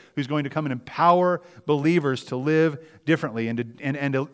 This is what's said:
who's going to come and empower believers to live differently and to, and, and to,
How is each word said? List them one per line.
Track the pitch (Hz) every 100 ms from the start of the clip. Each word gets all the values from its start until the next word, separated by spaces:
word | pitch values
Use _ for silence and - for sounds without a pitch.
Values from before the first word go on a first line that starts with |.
| -
who's | - 131
going | 151
to | 139
come | 156 151
and |
empower | 123 - - 170 175 180 175 - -
believers | - 147 151 175 143 127
to | - 127
live | 139 156 160 143 - - 143
differently | 156 143 113 113
and | 117
to, | 117 120
and, | 139 139
and | 139
to, | 135 143